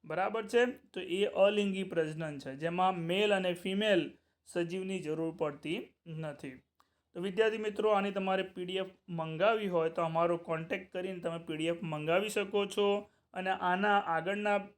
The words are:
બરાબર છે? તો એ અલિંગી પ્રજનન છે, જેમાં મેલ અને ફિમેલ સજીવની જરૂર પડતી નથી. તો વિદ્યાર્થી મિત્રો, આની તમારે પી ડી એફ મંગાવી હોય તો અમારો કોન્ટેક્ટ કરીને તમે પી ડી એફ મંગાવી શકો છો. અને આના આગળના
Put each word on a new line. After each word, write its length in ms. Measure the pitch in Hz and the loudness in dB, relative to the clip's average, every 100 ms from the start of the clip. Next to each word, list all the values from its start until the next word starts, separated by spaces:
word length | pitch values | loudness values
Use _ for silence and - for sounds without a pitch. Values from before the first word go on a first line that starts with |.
બરાબર 420 | - 160 196 220 208 | -4 -2 0 -2 2
છે? 200 | 233 247 | 4 4
તો 340 | - _ - | 0 _ -10
એ 240 | - 185 | -4 0
અલિંગી 600 | 202 - 196 208 202 190 | 0 6 6 6 0 0
પ્રજનન 540 | 185 175 156 156 160 143 | -2 -2 -2 -2 -6 -6
છે, 180 | 135 135 | -10 -6
જેમાં 420 | 165 175 185 180 | -4 2 2 0
મેલ 360 | 165 185 208 | 0 2 2
અને 180 | 196 180 | 2 0
ફિમેલ 580 | 175 190 190 214 190 147 - _ _ _ | -2 -2 0 4 4 2 -8 _ _ _
સજીવની 520 | 175 170 185 190 190 | -4 -2 -4 -4 -4
જરૂર 380 | 151 156 165 160 | -4 -2 -4 -2
પડતી 520 | 156 143 147 190 - _ 170 | -4 -4 -6 -6 -8 _ -14
નથી. 440 | 160 160 143 139 131 _ _ _ _ _ | -10 -8 -10 -12 -14 _ _ _ _ _
તો 60 | 170 | -6
વિદ્યાર્થી 380 | 185 185 220 214 | -4 2 2 2
મિત્રો, 320 | 214 202 214 | -4 0 4
આની 200 | 208 202 | 4 2
તમારે 320 | 196 190 190 | -2 0 0
પી 220 | 190 - | -2 -6
ડી 120 | 180 185 | -4 -4
એફ 100 | 185 - - | -4 -8 -10
મંગાવી 600 | 170 160 160 196 220 202 | -6 -6 2 2 4 0
હોય 220 | 175 160 | 0 0
તો 120 | 165 | 0
અમારો 340 | 165 160 170 170 | 0 2 2 2
કોન્ટેક્ટ 560 | 170 160 165 196 185 | -2 -6 -4 -6 -6
કરીને 280 | 185 185 180 | -6 -6 -4
તમે 180 | 170 165 | -6 -6
પી 180 | 165 156 | -6 -2
ડી 100 | 165 | 0
એફ 160 | 170 | -2
મંગાવી 460 | 165 151 151 175 208 | -4 -4 2 2 2
શકો 380 | 208 196 208 202 | -2 0 0 0
છો. 440 | - 202 202 202 _ _ | 2 2 2 -2 _ _
અને 180 | 185 185 | -6 -2
આના 480 | 190 180 180 208 202 | 0 2 2 4 4
આગળના 600 | 202 165 165 202 208 202 202 | 4 -2 0 -2 2 0 -2